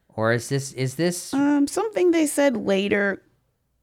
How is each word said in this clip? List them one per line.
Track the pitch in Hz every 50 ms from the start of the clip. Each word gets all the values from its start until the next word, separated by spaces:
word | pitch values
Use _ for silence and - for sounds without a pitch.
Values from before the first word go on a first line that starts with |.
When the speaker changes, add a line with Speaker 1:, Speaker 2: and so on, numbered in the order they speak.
| _ _ -
Speaker 1:
Or | - 110 113 117
is | 120 117 -
this, | 139 139 135 - -
is | 127 131 127 -
this | - 165 175 175 175 - - -
Speaker 2:
Um, | 277 285 285 294 285 285
something | 285 - 359 415 453 415 359 359 359
they | 330 330 311
said | 285 - 294 285 285 240
later | 214 202 202 196 190 202 202 208 202 202 202 - - _ _ _ _ _ _ _ _ _ _ _ _